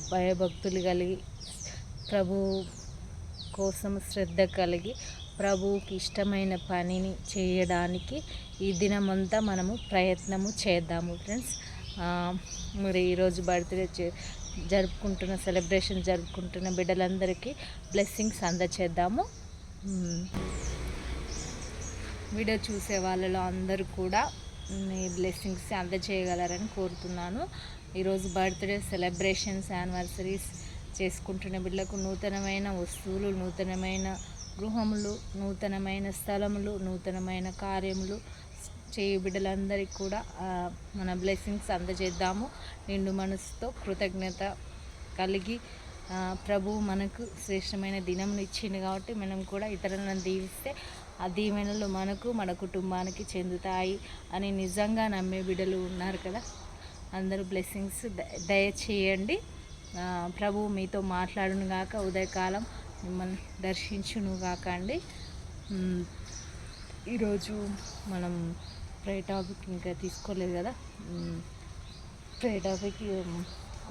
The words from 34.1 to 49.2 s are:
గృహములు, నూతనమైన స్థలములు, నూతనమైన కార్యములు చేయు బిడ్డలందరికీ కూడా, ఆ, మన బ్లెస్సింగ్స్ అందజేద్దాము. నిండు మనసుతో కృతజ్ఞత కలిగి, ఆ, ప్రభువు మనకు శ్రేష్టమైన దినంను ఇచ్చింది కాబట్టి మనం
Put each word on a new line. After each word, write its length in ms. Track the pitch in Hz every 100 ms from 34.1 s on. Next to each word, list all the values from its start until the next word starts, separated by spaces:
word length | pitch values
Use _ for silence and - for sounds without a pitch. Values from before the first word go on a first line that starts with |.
| 190 - - - -
గృహములు, 600 | 208 220 214 214 202 214 - 196
నూతనమైన 760 | 196 190 202 196 196 196 196
స్థలములు, 680 | 185 - 202 202 208 202 208
నూతనమైన 720 | 185 185 185 185 185 185 185
కార్యములు 720 | 185 196 190 190 190 190 208 - - - - - - - -
చేయు 200 | 196 196
బిడ్డలందరికీ 760 | 185 190 190 190 196 202 190
కూడా, 300 | - 196 202 - -
ఆ, 360 | 185 180 175 175 - 202
మన 180 | 185
బ్లెస్సింగ్స్ 580 | 180 185 190 - 208 -
అందజేద్దాము. 760 | 185 180 185 185 175 185 190 254 - - - -
నిండు 220 | 196 190
మనసుతో 580 | 190 190 190 - - 233
కృతజ్ఞత 840 | 262 - 185 202 185 185 175 196 190 - - - - - -
కలిగి, 400 | 185 196 185 233 - - - - -
ఆ, 240 | 185 185 185 -
ప్రభువు 320 | 202 190 214
మనకు 460 | 208 190 196 - 233 - -
శ్రేష్టమైన 540 | 190 190 202 196 196
దినంను 420 | 180 180 196 202
ఇచ్చింది 380 | 196 - 220 196
కాబట్టి 340 | 190 190 190
మనం 300 | 226